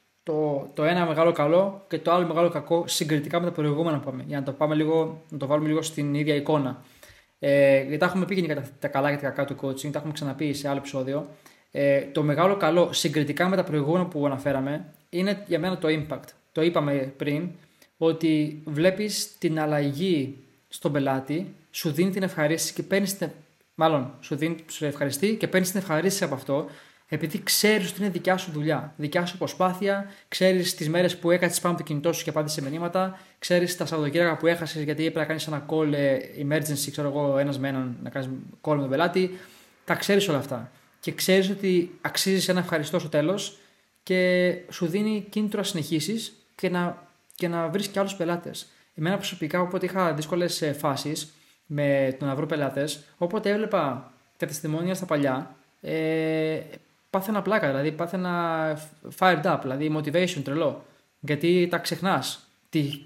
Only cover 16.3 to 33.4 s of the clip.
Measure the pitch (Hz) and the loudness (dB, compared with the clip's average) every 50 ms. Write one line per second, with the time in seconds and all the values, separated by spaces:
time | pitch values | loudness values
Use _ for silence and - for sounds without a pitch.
16.3 | - _ _ _ - 160 160 170 170 170 151 143 143 139 131 135 135 - 147 147 | -20 _ _ _ -2 2 2 2 4 2 2 2 0 0 -2 -4 -6 -4 -2 -2
17.3 | 143 151 175 180 175 - - _ _ _ _ _ _ - 165 165 156 160 165 160 | -2 -2 -2 -6 -8 -12 -18 _ _ _ _ _ _ 0 2 2 2 2 2 2
18.3 | 156 151 151 151 151 - - 160 147 147 165 185 185 190 214 208 196 - - - | 4 2 2 0 -4 -8 -8 -6 0 2 4 4 4 2 -2 -4 -4 -4 -6 -8
19.3 | - - - 165 156 156 156 151 151 147 147 143 131 139 185 196 175 147 131 131 | -6 -4 -2 -2 0 0 0 0 2 2 0 0 0 0 0 2 2 2 0 -2
20.3 | - - - _ _ _ _ _ - - - 160 143 147 135 135 135 131 131 - | -6 -12 -18 _ _ _ _ _ -12 -6 -4 -2 0 0 2 2 0 0 -2 -2
21.3 | 147 165 196 - - - _ _ - - - 165 139 160 180 196 185 202 190 180 | -4 -4 -4 -6 -10 -18 _ _ -12 -6 -4 -2 0 2 2 2 0 0 -2 -2
22.3 | 185 - 151 147 165 160 - - - - 170 - 190 196 202 185 - - 180 151 | 0 0 2 2 2 0 -2 -4 -6 -6 -4 0 0 0 0 0 -2 -4 -6 -6
23.3 | - - - _ _ _ _ _ _ - 160 165 160 139 123 123 - - - - | -6 -10 -20 _ _ _ _ _ _ 2 4 4 4 2 0 -4 -8 -14 -10 -8
24.3 | 156 139 156 165 170 160 - - - - 156 147 143 - 147 139 185 - 196 214 | -4 -2 -2 -2 -2 -4 -8 -14 -8 -6 -4 -4 -2 -2 -2 -2 0 0 0 0
25.3 | 226 220 175 156 - 190 185 180 - 202 185 - 160 151 165 190 190 - 190 147 | 2 0 0 2 2 2 2 2 0 -2 -2 0 0 2 2 2 0 0 -2 -2
26.3 | 143 123 - - 139 143 - - - - - - - _ _ _ 160 147 165 160 | -2 -4 -2 -2 -2 -2 -2 -4 -10 -16 -20 -20 -20 _ _ _ -4 -4 -4 -4
27.3 | 151 - - - - - - 208 214 214 185 165 - 180 202 202 170 180 - 180 | -6 -6 -2 0 0 4 4 4 4 4 2 -2 -4 -4 -4 -2 -2 0 0 2
28.3 | 185 185 185 185 151 151 147 156 151 131 147 - - - 147 147 156 175 175 170 | 2 2 0 -4 -6 -2 0 0 0 -2 -4 -6 -8 -8 -6 -2 0 0 0 -2
29.3 | - - 202 185 - - 185 185 180 180 202 196 196 196 202 196 - - - _ | -4 -6 -6 -6 -2 0 0 0 0 0 0 0 0 0 -4 -8 -12 -20 -16 _
30.3 | - - 185 190 185 185 170 180 - - 160 151 160 175 180 175 180 - - 170 | 0 2 4 4 6 4 2 0 -2 -2 -2 0 2 4 4 2 2 0 2 2
31.3 | 175 180 175 170 170 - - 180 170 156 156 - 151 143 156 170 156 - - 160 | 4 4 4 2 0 0 0 0 0 -2 -2 -4 -4 -2 0 0 -2 -2 -4 -4
32.3 | 151 156 156 147 151 - 143 135 151 165 170 170 170 185 185 190 185 - - - | -2 -2 -2 -2 -4 -6 -6 -6 -6 -4 -4 -2 0 0 -2 -2 -4 -10 -18 -20
33.3 | _ _ | _ _